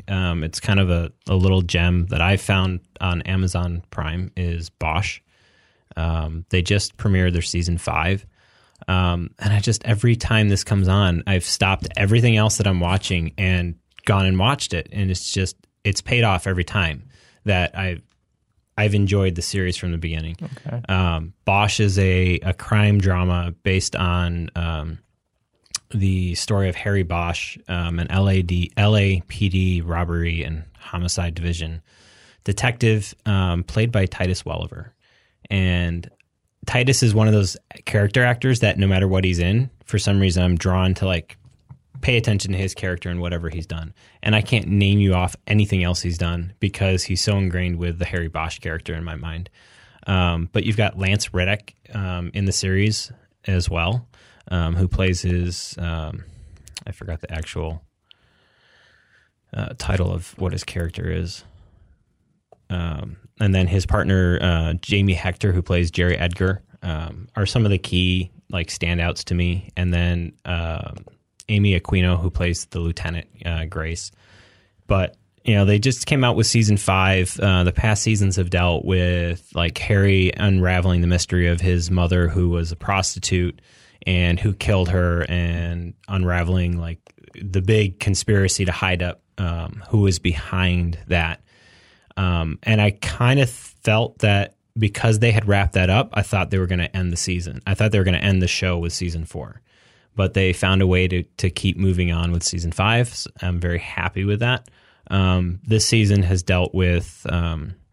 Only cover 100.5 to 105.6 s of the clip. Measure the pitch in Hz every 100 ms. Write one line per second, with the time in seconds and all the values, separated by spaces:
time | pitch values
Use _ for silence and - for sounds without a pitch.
100.5 | 90 95 95 92 90 90 90 - - 92
101.5 | - 95 - 95 90 87 85 85 85 -
102.5 | 87 82 90 101 120 120 - - - 90
103.5 | 87 87 85 - 92 90 95 98 104 120
104.5 | 127 - _ _ _ - 98 92 90 90
105.5 | 90